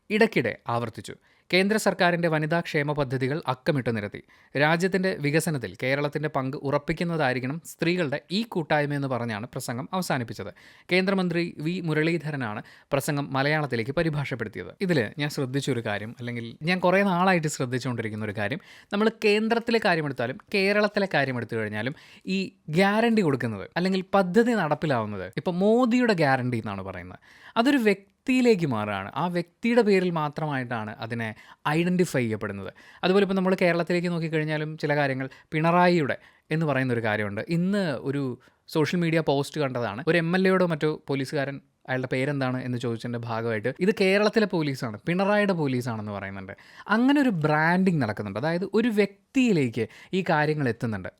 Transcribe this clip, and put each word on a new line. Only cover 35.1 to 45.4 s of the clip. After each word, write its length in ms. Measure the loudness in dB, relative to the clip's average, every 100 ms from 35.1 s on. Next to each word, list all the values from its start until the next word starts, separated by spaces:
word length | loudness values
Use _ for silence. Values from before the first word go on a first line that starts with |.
| 0 -6 -10 _
പിണറായിയുടെ 640 | 0 2 6 6 4 2 -4 -8 _ _
എന്ന് 160 | -2 0
പറയുന്നൊരു 360 | 0 0 0 0
കാര്യമുണ്ട്. 340 | 0 -2 -4 -2 0
ഇന്ന് 280 | 0 0 -2 -4 -4
ഒരു 140 | -4 -4 -8 -14 _ _
സോഷ്യൽ 300 | 0 0 2
മീഡിയ 160 | 2 0 2
പോസ്റ്റ് 320 | 0 0 -4
കണ്ടതാണ്. 420 | -4 -2 -4 -4 2
ഒരു 120 | 2
എം 120 | 2 2
എൽ 60 | 4
എയോടോ 180 | 4 2
മറ്റോ 180 | 2 0 -2 -4
പോലീസുകാരൻ 500 | -4 -2 -4 -4 -6 -14 _ -6
അയാളുടെ 220 | -4 -2
പേരെന്താണ് 440 | -2 0 0 0 -2
എന്ന് 140 | -2 -4
ചോദിച്ചതിൻ്റെ 420 | -2 -4 -4 -6 -4
ഭാഗമായിട്ട്, 420 | -4 -2 -2 -2 0
"ഇത് 80 | 0 2
കേരളത്തിലെ 460 | 2 4 4 2 2
പോലീസാണ്, 500 | 0 -2 -2 -6 -6 -4
പിണറായിയുടെ 480 | 0 2 2